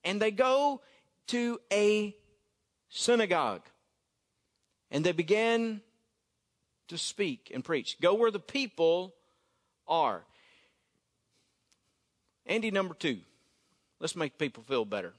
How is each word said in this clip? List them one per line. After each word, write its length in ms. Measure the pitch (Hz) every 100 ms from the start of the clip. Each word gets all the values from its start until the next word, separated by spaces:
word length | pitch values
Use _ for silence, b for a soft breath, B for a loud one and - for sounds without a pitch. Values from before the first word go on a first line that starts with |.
And 180 | 170 202
they 80 | 220
go 520 | 202 254 269 285 269 b b b _ -
to 320 | 240 240 233 _
a 420 | 202 208 214 208 - _ _ _ _ _ _ _
synagogue. 760 | - - 240 208 175 127 92 - _ _ _ _ _ _ _ _ _ _ _ _
And 140 | 139
they 80 | 170
begin 680 | 165 160 214 226 233 226 214 _ _ _ _ _ _ _ _ _ _ -
to 80 | 165
speak 520 | - - 190 123 -
and 100 | 127
preach. 360 | 127 156 - -
Go 120 | 170
where 180 | 208 233
the 80 | 202
people 760 | - 277 254 - 165 175 185 _ _ _ _ _ _ _ -
are. 380 | 165 139 92 - b b b b b b _ _ _ _ _ _ _ _ _ _ _ _ _ _ _
Andy, 240 | - 220 220
number 240 | 196 185
two. 280 | 160 156 107 - _ _ _ _ _ _ _
Let's 180 | 160 170
make 200 | 151 -
people 260 | 147 120
feel 200 | 110 131
better. 300 | 107 104 87